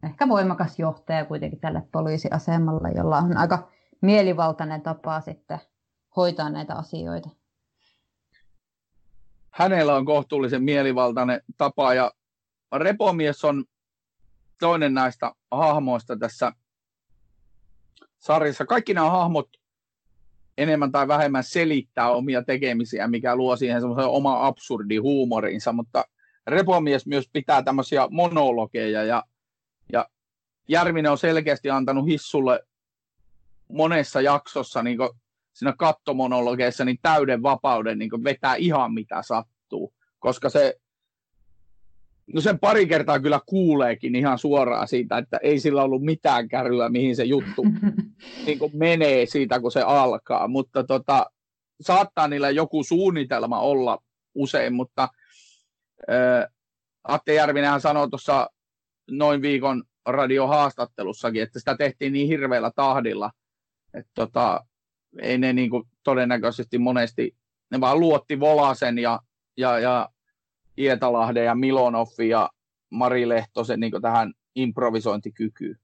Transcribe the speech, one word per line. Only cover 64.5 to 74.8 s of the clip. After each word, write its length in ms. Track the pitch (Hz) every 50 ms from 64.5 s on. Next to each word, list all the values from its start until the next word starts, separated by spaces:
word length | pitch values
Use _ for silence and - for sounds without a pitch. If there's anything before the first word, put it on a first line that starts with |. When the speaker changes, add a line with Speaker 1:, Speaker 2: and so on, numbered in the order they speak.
| 92 - - _ _ _ _ _ _ _ _ _ _ -
Speaker 2:
ei 160 | - 110 127 127
ne 160 | 131 131 123
niinku 300 | 127 127 117 117 120 110 _ _ _ _
todennäköisesti 720 | - 135 127 123 120 123 120 107 117 113 - 123 _ - 120
monesti, 580 | 120 123 123 123 120 117 - - 117 110 _ _ _ _ _ _ _ _
ne 80 | 127 131
vaan 200 | 131 127 139 160
luotti 400 | 170 165 151 139 - _ 151 135
Volasen 580 | 143 151 151 147 143 139 131 120 - 123 120 120
ja, 220 | 120 117 117 117 _ _ _ _ _ _ _ -
ja, 220 | 127 127 120 117
ja 300 | 117 123 127 123 107 - _ _ _ _ _ _ _ _ _ _ _ _ _ -
Hietalahden 680 | 135 139 131 110 135 127 120 117 113 117 120 120 117
ja 100 | 117 117
Milonoffin 760 | 120 131 135 135 135 127 123 117 113 117 110 _ - 117 113
ja 200 | 113 113 98 - _ _ _ _ _ _ _ _
Mari 400 | - 113 123 123 127 123 120 117
Lehtosen 500 | 120 113 110 - _ 113 117 113 120 107
niinku 200 | 113 113 104 -
tähän 340 | 110 117 113 117 113 101 - _ _ _ _
improvisointikykyyn. 1200 | 131 131 123 110 -